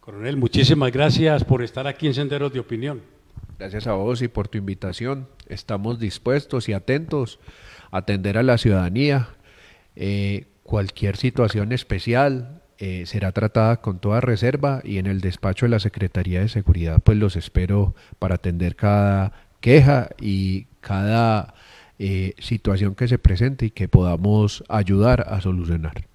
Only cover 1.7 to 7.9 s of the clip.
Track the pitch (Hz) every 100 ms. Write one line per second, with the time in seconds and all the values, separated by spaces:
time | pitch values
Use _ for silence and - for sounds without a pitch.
1.7 | - 135 139 156 127 135 143 143 127 117
2.7 | 113 135 139 - _ _ - - - 98
3.7 | 101 117 98 101 123 120 - 101 110 98
4.7 | 95 98 87 117 139 131 _ - 98 -
5.7 | 104 104 117 110 - - 139 - 131 113
6.7 | 101 - 135 165 151 117 - - - -
7.7 | - -